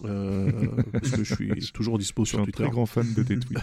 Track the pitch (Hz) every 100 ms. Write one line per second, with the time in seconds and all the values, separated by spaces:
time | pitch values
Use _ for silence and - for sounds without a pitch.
0 | 107 98 98 98 98 107 104 - - -
1 | 131 123 104 - 101 104 - - 113 113
2 | 98 - 104 120 98 - 110 117 113 123
3 | 117 110 127 101 123 -